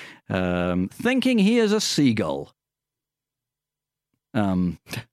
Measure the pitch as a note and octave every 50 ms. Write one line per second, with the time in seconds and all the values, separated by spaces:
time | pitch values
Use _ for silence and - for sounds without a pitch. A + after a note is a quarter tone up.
0 | - - - - _ - G#2 F#2 F#2 F2+ F2+ F2 F2 F2+ F2 F2+ F#2 - - -
1 | - A#3+ C4 B3+ - B3+ B3+ A3 F#3+ G#3 A#3+ A#3+ A3+ G3+ G#3+ G#3+ - - - -
2 | D3 B2+ A2 G2+ F#2 D2+ C#2 C#2 D2 - _ _ _ _ _ _ _ _ _ _
3 | _ _ _ _ _ _ _ _ _ _ _ _ _ _ _ _ _ _ _ _
4 | _ _ _ _ _ _ - A2 G#2 F#2+ F#2 F2+ F2+ F2 E2+ - _ - - -
5 | - _